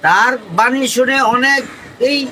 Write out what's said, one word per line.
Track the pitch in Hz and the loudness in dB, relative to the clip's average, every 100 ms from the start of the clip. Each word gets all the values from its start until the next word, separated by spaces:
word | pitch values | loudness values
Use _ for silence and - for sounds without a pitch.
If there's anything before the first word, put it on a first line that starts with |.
তার | 156 185 233 254 208 | 2 2 2 -2 -4
বাণী | 170 233 262 262 | 0 0 0 -2
শুনে | 240 254 269 | 0 0 2
অনেকেই | 233 240 262 277 233 - - - 254 285 262 | 0 0 2 0 -2 -16 -20 -4 -2 -2 -4